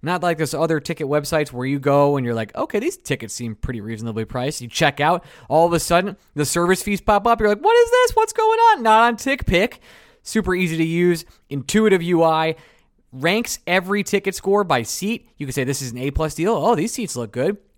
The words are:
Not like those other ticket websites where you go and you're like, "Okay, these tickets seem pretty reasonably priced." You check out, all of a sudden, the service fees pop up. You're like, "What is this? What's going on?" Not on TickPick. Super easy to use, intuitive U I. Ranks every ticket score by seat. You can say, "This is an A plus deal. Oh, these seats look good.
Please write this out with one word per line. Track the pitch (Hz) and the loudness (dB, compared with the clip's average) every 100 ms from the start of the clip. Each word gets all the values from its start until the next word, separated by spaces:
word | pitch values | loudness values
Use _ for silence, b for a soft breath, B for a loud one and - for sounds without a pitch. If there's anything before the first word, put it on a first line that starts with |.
Not | 165 180 | -4 -2
like | 175 160 | -2 -2
those | 156 | -4
other | 151 160 160 | -2 0 -2
ticket | 143 170 143 | -4 -6 -2
websites | 147 143 160 151 | -2 0 -2 -2
where | 123 131 | -4 -4
you | 139 | -2
go | 139 143 143 143 | 2 4 4 2
and | |
you're | 123 | -2
like, | 117 107 - | -4 -4 -6
"Okay, | - 208 | -4 -2
these | 269 - | -4 -6
tickets | - 135 110 | -6 -6 -6
seem | - 120 107 | -10 -10 -8
pretty | - 120 | -8 -6
reasonably | 107 110 117 110 | -8 -8 -6 -6
priced." | 110 127 127 151 | -6 -4 -6 -6
You | 120 | -10
check | - 156 139 | 0 0 2
out, | 147 175 B B B | 0 0 B B B
all | 151 170 | 2 4
of | |
a | 170 | 2
sudden, | - 170 190 - _ | 2 0 0 -8 _
the | - 139 | -6 -2
service | 175 175 185 | 0 0 0
fees | - 202 | 0 -4
pop | - 208 208 | 2 2 2
up. | 233 | 2
You're | 214 | 2
like, | 208 | 2
"What | 359 466 | 4 4
is | 466 | 4
this? | 494 508 - | 4 4 2
What's | 440 | 0
going | - 440 453 | 0 2 4
on?" | 466 415 | 4 4
Not | 226 220 233 | 4 6 4
on | 226 | 2
TickPick. | - 269 - 180 208 - b b b b | -4 -2 2 2 2 -4 b b b b
Super | - 220 185 | -4 -2 0
easy | 180 180 160 | 0 0 0
to | |
use, | 165 165 175 170 - b _ | 0 2 2 2 -4 b _
intuitive | 143 127 214 220 190 | -10 0 2 4 4
U | 170 175 | 2 2
I. | 165 160 160 160 b b b _ _ | 4 2 0 -4 b b b _ _
Ranks | 131 151 208 240 - - | -4 -2 0 -2 -8 -2
every | 180 185 202 | -2 0 -4
ticket | 196 202 196 185 | 0 -2 -2 -6
score | - 202 | 0 0
by | 190 135 | 2 0
seat. | 113 - 196 233 _ _ | -2 -6 -6 -6 _ _
You | |
can | 143 | -8
say, | 131 | -4
"This | 127 139 | -4 -4
is | 131 | -6
an | 120 | -6
A | 135 | -4
plus | 143 156 143 | -2 -4 -2
deal. | 170 | -2
Oh, | 220 165 233 | 0 0 0
these | 156 | -2
seats | - 214 - | -4 -8 -6
look | 113 | -8
good. | 120 147 208 _ | -4 -2 -4 _